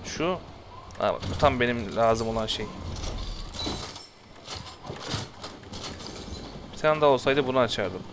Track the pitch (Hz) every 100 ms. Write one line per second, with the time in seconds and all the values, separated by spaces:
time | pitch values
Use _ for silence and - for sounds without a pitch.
0 | - - 165 175 - - - - - -
1 | 101 76 - - 147 127 120 120 101 87
2 | 113 113 113 113 110 - 104 - - -
3 | - - - - - - - - - -
4 | - - - - - - - - - -
5 | - - - - - - - - - -
6 | - - - - - - - - 156 156
7 | 147 127 139 139 131 131 117 - 95 92
8 | -